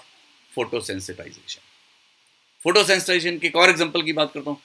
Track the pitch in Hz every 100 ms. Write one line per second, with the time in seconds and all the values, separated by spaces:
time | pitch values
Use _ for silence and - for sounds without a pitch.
0 | - _ _ _ _ 131 113 120 107 95
1 | 95 92 - - - - _ _ _ _
2 | _ _ _ _ _ _ 196 202 190 185
3 | 185 180 175 165 165 160 185 165 165 170
4 | 160 156 147 147 143 143